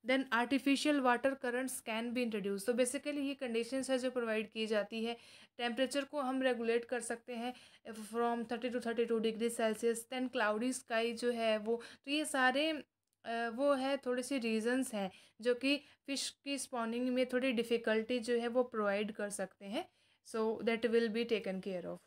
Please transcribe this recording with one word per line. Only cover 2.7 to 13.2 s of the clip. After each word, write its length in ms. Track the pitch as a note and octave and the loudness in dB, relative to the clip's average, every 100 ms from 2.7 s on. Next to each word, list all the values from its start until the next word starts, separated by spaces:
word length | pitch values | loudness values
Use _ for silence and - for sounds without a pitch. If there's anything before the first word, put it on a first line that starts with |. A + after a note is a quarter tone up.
basically 460 | A#3+ B3 C#4 D4 D4 | 2 2 2 -4 -2
ये 140 | C#4 | -2
कंडीशंस 560 | C#4 B3+ A3+ A#3 C4+ C4 | -4 -2 -2 -2 -4 0
है 80 | C4 | 0
जो 140 | B3+ | 0
प्रोवाइड 400 | B3+ A#3 A3 G#3+ | -2 0 -2 -2
की 160 | A3+ A3 | -4 0
जाती 380 | G#3+ G3+ A3+ A3+ | 0 0 -4 -4
है। 120 | A#3 - - - - | -6 -12 -20 -20 -6
टेम्परेचर 460 | A#3+ A3+ C4 C#4+ | -4 0 0 0
को 180 | C4+ D4 | -2 -4
हम 200 | B3+ C4 | -2 0
रेगुलेट 440 | C4 A#3+ A3+ A#3 A#3 | 2 2 2 0 0
कर 140 | B3 | -6
सकते 340 | A3+ A#3 - | -4 -8 -8
हैं 200 | A#3+ A#3+ B3 - - - | -6 -6 -8 -18 -20 -14
from 580 | G#3+ G#3 A3+ A#3 A#3 A#3 | -12 -6 0 0 0 -2
thirty 260 | A#3+ B3 | -4 -2
to 40 | A#3+ | -2
thirty-two 460 | A#3 A3+ A3+ A3+ | -2 0 2 2
degree 300 | A3 G#3+ A#3 A3+ | 2 0 -2 2
Celsius, 380 | A3 G#3+ A#3 A3+ - | 0 2 0 0 -4
then 160 | B3+ B3+ | -4 -2
cloudy 540 | B3 G#3+ G#3+ B3+ B3+ | 0 2 2 0 -2
sky 300 | - A3+ A#3 | -2 0 0
जो 180 | A#3 A#3+ | 0 -2
है 260 | A#3 A3+ G#3+ | 2 2 2
वो, 240 | G#3+ A#3 - - - | 0 -2 -4 -14 -2
तो 60 | |
ये 140 | D4 D4 | -2 0
सारे, 460 | C#4 B3+ B3+ D#4 | 2 4 4 0
अ, 760 | D4+ - _ _ _ | -2 -8 _ _ _